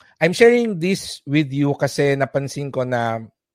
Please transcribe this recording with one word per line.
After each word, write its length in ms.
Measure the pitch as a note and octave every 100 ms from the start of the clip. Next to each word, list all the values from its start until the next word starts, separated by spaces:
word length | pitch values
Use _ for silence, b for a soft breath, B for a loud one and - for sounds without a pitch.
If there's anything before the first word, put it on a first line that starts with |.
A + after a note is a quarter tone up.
| B B
I'm 160 | E3 F3+
sharing 420 | A#3 A#3+ A3+ F3
this 460 | F3+ F#3+ - - C#3
with 240 | D3 C#3+
you 240 | C#3 C#3+
kasi 400 | C#3+ C#3+ - C#3+
napansin 560 | C#3 C3+ C#3+ C#3 C#3+ C#3
ko 140 | C3
na, 400 | B2+ A#2+ A#2 A2+ A2 _ _